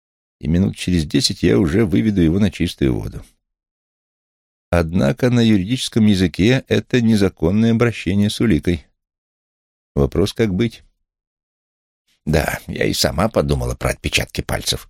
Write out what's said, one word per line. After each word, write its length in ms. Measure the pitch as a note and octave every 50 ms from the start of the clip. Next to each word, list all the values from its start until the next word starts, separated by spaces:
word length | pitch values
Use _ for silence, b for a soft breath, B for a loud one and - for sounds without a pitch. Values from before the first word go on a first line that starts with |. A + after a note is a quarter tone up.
| _ _ _ _ _ _ _ -
и 80 | -
минут 300 | C#2 E2 F2 G2 G#2+ G2
через 280 | - - - F2+ F2 D2+
десять 380 | D2+ - C#3 C3 - G2 - -
я 140 | - A2+
уже 280 | A#2 G#2 D#2 D#2 G#2 A#2
выведу 360 | F2 E2+ A2+ A2+ A2 G#2 F#2+
его 180 | E2+ D#2 D#2+ G2+
на 120 | G#2+ F2+
чистую 420 | - - E2+ F2 - - C#2 C2 A#1+
воду. 320 | G#1+ G#1 - - - - _ _ _ _ _ _ _ _ _ _ _ _ _ _ _ _ _ _ _ _ _ _ _ _ _ _ _ _ - -
Однако 540 | F2 E2 D#2+ E2+ F#2 C3 C#3 C3+ - - B2
на 100 | A#2+ A#2+
юридическом 680 | A#2 A2+ A2 G2 F2+ G2+ B2+ C3 - - - A#2+ G#2+
языке 580 | G#2+ G2+ F#2 F#2 E2+ - - F2 A#2 C3 C3 -
это 320 | - G#2+ A2 - - - B2
незаконное 720 | A#2 A2 A2+ G2+ G2 F#2 - - D#2+ D#2+ F#2+ G#2+ A2+ A#2 A2+
обращение 580 | A2 A#2+ A#2 G#2+ - - E2+ F#2+ G2+ G2+ G#2
с 100 | - -
уликой. 460 | A#2+ A2+ F2 D2 - F2+ F2 D2+ - _ _ _ _ _ _ _ _ _ _ _ _ _ _ _ _ _ _ _ _ _ -
Вопрос, 400 | C#2 C#2 C2 - D#2+ F#2+ G#2 -
как 180 | - A#2 G#2+
быть?» 320 | F2+ F#2+ A#2 A2+ - - _ _ _ _ _ _ _ _ _ _ _ _ _ _ _ _ _ _ _ _ _ _ _ _ _ _ _ _ -
«Да, 340 | D2+ D2+ D#2 C2 - - - -
я 200 | - - - -
и 80 | G#1+ -
сама 360 | - - D#2+ C2+ D2 G2 A2
подумала 460 | - G#2+ D#2 C#2+ C#2+ C2 B1 A#1+ A#1+
про 160 | - - B1+
отпечатки 500 | - - - D#2 - - - - - -
пальцев», 480 | - - - - - - - - -